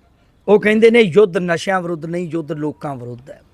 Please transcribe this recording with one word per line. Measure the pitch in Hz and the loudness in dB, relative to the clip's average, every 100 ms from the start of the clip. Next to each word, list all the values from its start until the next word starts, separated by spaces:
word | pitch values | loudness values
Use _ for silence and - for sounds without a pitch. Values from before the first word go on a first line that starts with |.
| _ _ _ _ - | _ _ _ _ 2
ਉਹ | 202 | 2
ਕਹਿੰਦੇ | 208 220 226 | 4 4 4
ਨੇ | 233 | 6
ਯੁੱਧ | 220 156 208 185 | 4 4 4 2
ਨਸ਼ਿਆਂ | 180 170 - 190 | -4 -4 -2 -4
ਵਿਰੁੱਧ | 170 170 160 | -4 -8 -8
ਨਹੀਂ, | 170 175 | -8 -6
ਯੁੱਧ | 160 151 | -8 -8
ਲੋਕਾਂ | 156 151 - 151 135 | -8 -8 -8 -12 -12
ਵਿਰੁੱਧ | 120 123 - | -14 -16 -20
ਹੈ। | - _ | -20 _